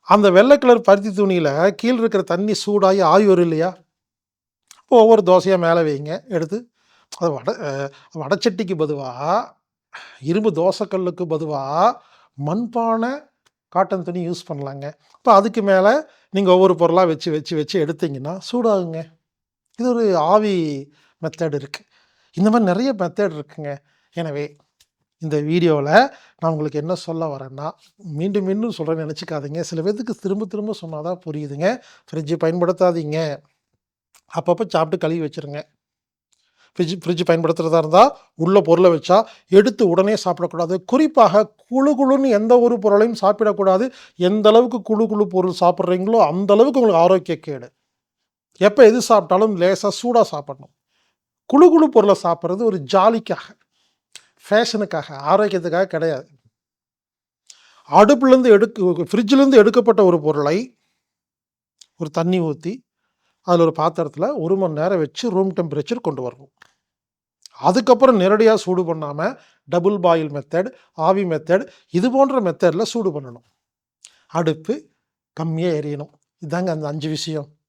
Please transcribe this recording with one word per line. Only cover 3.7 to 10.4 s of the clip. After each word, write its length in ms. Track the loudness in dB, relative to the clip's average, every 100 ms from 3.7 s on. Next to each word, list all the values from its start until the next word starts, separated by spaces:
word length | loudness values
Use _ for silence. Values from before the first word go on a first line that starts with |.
| -6 _ _ _ _ _ _ _ _ _ _
அப்போ 240 | _ 4
ஒவ்வொரு 220 | 6 6
தோசையா 360 | 6 2 4 0
மேல 240 | 2 2
வைங்க. 460 | 0 -4 -8 -12 -6
எடுத்து, 420 | -6 -6 -8 -12 _ _ _ _ -6
அது 160 | -6
வடை, 220 | -4 -6
அஹ், 380 | -6 -8 -8 -10 -12 _ -14
வடைச்சட்டிக்கு 560 | -6 -2 -2 -4 -8
பொதுவா, 680 | -4 -4 -6 -10 -8 -4 -4 -4 _ _ _ _ -20 -20 -14
இரும்பு 300 | -4 -2